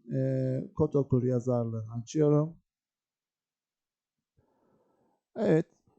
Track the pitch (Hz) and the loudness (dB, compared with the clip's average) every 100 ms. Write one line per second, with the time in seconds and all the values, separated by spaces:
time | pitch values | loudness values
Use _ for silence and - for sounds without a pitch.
0 | - 135 131 131 131 131 - - 156 143 | -8 -4 -2 -2 -2 -4 -4 -2 0 0
1 | 131 123 123 123 123 120 117 113 110 117 | 2 2 2 0 0 -2 -2 -6 -8 -10
2 | 113 156 147 147 160 165 _ _ _ _ | -6 0 2 2 0 -6 _ _ _ _
3 | _ _ _ _ _ _ _ _ _ _ | _ _ _ _ _ _ _ _ _ _
4 | _ _ _ _ _ _ _ _ _ _ | _ _ _ _ _ _ _ _ _ _
5 | _ _ _ 233 208 160 - _ _ | _ _ _ -2 2 2 0 _ _